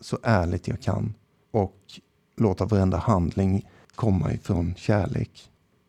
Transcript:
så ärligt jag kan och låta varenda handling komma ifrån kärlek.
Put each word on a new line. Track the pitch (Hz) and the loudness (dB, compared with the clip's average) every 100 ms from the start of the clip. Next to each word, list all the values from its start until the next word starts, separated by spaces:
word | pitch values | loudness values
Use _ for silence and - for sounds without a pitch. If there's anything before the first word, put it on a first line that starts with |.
så | - - | -10 -6
ärligt | - 104 85 92 - | 0 2 2 -2 -4
jag | 107 | -6
kan | - 101 110 - _ _ _ | -4 -2 -4 -8 _ _ _
och | 110 95 - - - - _ _ - | -2 -2 -4 -20 -20 -20 _ _ -2
låta | 113 92 | 0 0
varenda | 98 101 92 87 | 2 2 4 2
handling | 120 98 85 - 95 98 - - _ | 0 0 0 0 0 0 -4 -14 _
komma | - 110 95 - | -4 0 2 0
ifrån | - - 90 85 90 | -2 -2 -2 -2 -4
kärlek. | - 104 87 - - - - _ _ _ | 0 0 0 -2 -6 -10 -20 _ _ _